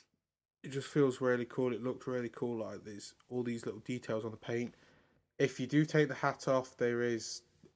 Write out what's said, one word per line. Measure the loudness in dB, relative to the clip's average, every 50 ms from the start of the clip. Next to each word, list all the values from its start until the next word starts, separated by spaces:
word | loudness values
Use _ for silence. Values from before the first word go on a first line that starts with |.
| _ _ _ _ _ _ _ _ _ _ _ _ -12
it | -6
just | -6 -6 -4
feels | 0 4 4 4 4 4 2
really | 2 2 2 2 0
cool. | -4 -2 0 0 0 0
It | -2 -2
looked | -4 -6 -4 -6
really | -4 -4 -4 -4 -4
cool. | -6 -4 -4 -4 -2
Like, | -4 -4 -6 -8 -10 -12
there's | -12 -12 -12 -14 -14 -18 _ _ -6
all | -4 -2 -2
these | -2 -4 -4 -6
little | -8 -8 -8
details | -8 -6 -8 -6 -4 -4 -4 -4 -4
on | -6
the | -10
paint. | -10 -6 -4 -2 -2 -2 -4 -8 _ -20 -20 _ _ _ _ _ _ _ _ _ 0
If | 0 0 0 -2
you | -2
do | 2 4 4 4
take | 6 6 4 4
the | 4 2
hat | 0 0 0 0 0 0
off, | 2 2 2 2 -2 -4
there | 0 0 0 2 2
is | 2 0 0 -2 -4 -6 -10 -10 _ _ _ _ -20 -20 _